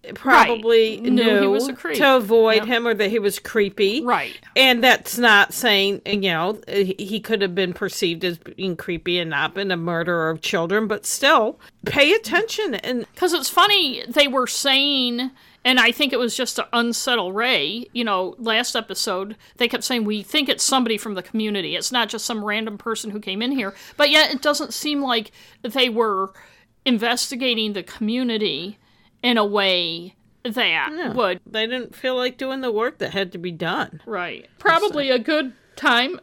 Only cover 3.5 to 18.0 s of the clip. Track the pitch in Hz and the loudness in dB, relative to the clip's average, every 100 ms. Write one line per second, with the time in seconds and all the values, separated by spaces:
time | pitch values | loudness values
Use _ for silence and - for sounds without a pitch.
3.5 | 226 202 - 196 240 247 196 127 - - | 0 0 2 0 2 0 0 -2 -10 -2
4.5 | - 262 240 254 220 - 240 240 202 - | 4 6 6 4 4 0 2 6 6 4
5.5 | - 214 202 196 202 - 202 190 160 175 | 0 2 2 2 -2 -4 -2 0 0 -2
6.5 | 214 - 202 185 190 196 214 - 220 196 | -4 -4 0 0 -2 -6 -8 -2 -2 0
7.5 | 180 180 180 196 - 175 165 180 170 - | -2 -4 -4 -8 -4 -4 -2 -4 -6 -14
8.5 | - 190 165 - 170 180 175 165 147 156 | -8 -6 -6 -6 -6 -2 -2 -2 -2 -4
9.5 | 190 196 175 165 165 170 170 160 160 - | -4 -4 -2 -2 -2 -2 0 -2 -2 -2
10.5 | 185 165 208 220 208 - - 277 302 220 | -2 0 -2 -2 -4 -6 0 4 4 2
11.5 | 320 - _ - 285 285 440 440 349 453 | -4 -20 _ -4 2 4 4 2 -2 0
12.5 | - 415 233 - 247 - - 359 320 262 | -4 -4 -4 -4 -6 -6 -2 0 0 0
13.5 | - 403 403 302 - - 294 285 254 247 | 4 4 4 2 -2 -2 2 2 2 -2
14.5 | - 277 269 285 277 247 240 262 - _ | -2 0 2 2 0 0 -2 -6 -10 _
15.5 | _ 247 254 233 240 294 247 240 - 247 | _ 2 4 4 2 0 0 -2 -2 -4
16.5 | - - 233 233 226 - 240 185 196 240 | -4 -2 -2 0 -2 -2 -2 -2 -2 0
17.5 | 208 147 220 247 240 | 0 0 -6 -8 -6